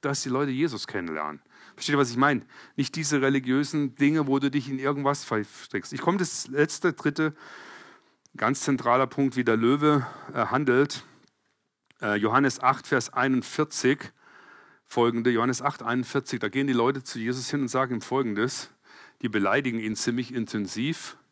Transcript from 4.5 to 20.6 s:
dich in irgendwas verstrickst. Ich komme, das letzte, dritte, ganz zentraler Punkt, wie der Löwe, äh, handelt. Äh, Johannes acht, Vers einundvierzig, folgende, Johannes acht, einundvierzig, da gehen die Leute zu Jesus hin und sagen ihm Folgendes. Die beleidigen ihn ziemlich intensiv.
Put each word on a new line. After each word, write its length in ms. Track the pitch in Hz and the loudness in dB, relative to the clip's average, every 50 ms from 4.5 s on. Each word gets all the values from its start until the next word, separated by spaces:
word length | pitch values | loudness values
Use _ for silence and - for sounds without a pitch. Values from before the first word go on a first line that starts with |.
| 131 | 0
dich 180 | 143 123 139 | 0 -2 -2
in 80 | 135 131 | -6 -4
irgendwas 460 | 131 139 143 143 139 139 143 - - | -2 -2 -2 0 0 0 0 0 -2
verstrickst. 680 | - 117 107 104 - - - - - - 104 - - - | -2 -2 -2 -2 -4 -10 -20 -20 -6 -6 -6 -6 -6 -10
Ich 80 | 135 | -2
komme, 160 | - 170 180 | 0 0 2
das 300 | 202 180 160 - - - | 2 0 -2 -2 -6 -8
letzte, 460 | - 131 143 147 - - - - 180 160 | -6 0 0 0 0 0 -2 -2 -2 -2
dritte, 420 | - - 151 139 - 156 156 151 - - - - - - - - - - - - _ _ _ _ _ _ _ _ | 0 -2 -2 0 0 -2 -2 -2 -6 -18 -20 -20 -20 -20 -20 -20 -20 -20 -20 -20 _ _ _ _ _ _ _ _
ganz 240 | - 107 113 139 - | -2 0 0 0 0
zentraler 480 | - - 139 123 - 117 120 127 135 127 | 0 0 0 0 2 2 4 4 4 2
Punkt, 260 | - - 139 135 - | 0 0 0 0 0
wie 80 | 131 123 | 0 2
der 140 | 120 113 | 4 4
Löwe, 500 | 113 113 120 135 147 147 151 147 143 127 - - - - - - | 4 4 4 4 4 4 4 4 4 2 -2 -10 -14 -16 -10 -2
äh, 140 | 120 113 | -2 -2
handelt. 560 | 101 113 131 151 131 123 127 143 143 - - - - - _ _ _ _ _ _ _ _ _ _ _ _ _ _ _ _ _ | 0 0 0 2 4 4 4 4 2 0 -10 -12 -16 -20 _ _ _ _ _ _ _ _ _ _ _ _ _ _ _ _ _
Äh, 140 | - 107 104 | -2 -2 0
Johannes 460 | 107 104 110 113 127 139 139 123 - | 2 2 4 4 4 4 4 0 2
acht, 260 | - 123 135 - - | 2 2 2 2 0
Vers 260 | - 151 131 - - - | -2 0 0 0 -2 -2
einundvierzig, 1000 | 127 123 135 131 127 - - - - 156 151 - - - 127 139 151 - - _ _ _ - - - - - - - - - _ _ _ | 0 0 2 2 0 0 -2 -2 -2 -2 -2 -2 0 2 2 2 2 -2 -16 _ _ _ -20 -20 -20 -20 -20 -20 -20 -20 -20 _ _ _
folgende, 440 | _ - - 117 120 117 117 113 123 | _ 0 2 2 4 2 2 2 2
Johannes 300 | 123 127 117 123 127 - | 2 4 2 2 0 0
acht, 220 | - 143 147 - 120 | -2 -4 -4 -4 -4
einundvierzig, 560 | 113 120 127 123 - - 139 131 - - 120 | -2 -2 -2 -2 -2 -2 -4 -4 -2 -6 -4
da 100 | - 107 | -4 -4
gehen 200 | - 131 139 143 | -2 0 0 2
die 40 | 127 | 2
Leute 300 | 120 117 127 139 139 131 | 2 2 2 0 -2 -4
zu 160 | - - 120 | -8 -8 -6
Jesus 320 | 110 117 123 131 123 - | -4 -4 -4 -4 -4 -4
hin 120 | - 143 139 | -2 -2 -2
und 60 | 120 | -2
sagen 280 | - 131 135 127 127 | 0 -2 0 0 -2
ihm 40 | 113 | -6
Folgendes. 680 | - - 127 135 139 117 104 98 110 127 - - - - _ _ _ _ - - - - _ _ - | -4 -2 -2 -2 0 0 0 0 0 0 -2 -6 -10 -12 _ _ _ _ -20 -20 -20 -20 _ _ -8
Die 60 | 120 | -2
beleidigen 520 | 107 107 98 98 101 135 143 127 117 113 | -2 0 2 2 2 2 0 -2 -4 -4
ihn 160 | 110 110 110 | -4 -4 -4
ziemlich 360 | 104 - - 117 120 123 117 127 | -2 -2 -2 -2 -2 -4 -4 -4
intensiv. 840 | 123 113 - - 110 | -6 -6 -4 -4 -4